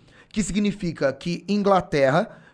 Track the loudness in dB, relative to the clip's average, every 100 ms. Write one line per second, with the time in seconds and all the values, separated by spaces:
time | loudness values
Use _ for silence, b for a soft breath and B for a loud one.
0 | b b b -6 -2 0 0 -2 -6 -2
1 | -2 -2 -6 -6 -4 -2 2 2 2 2
2 | 2 2 0 B B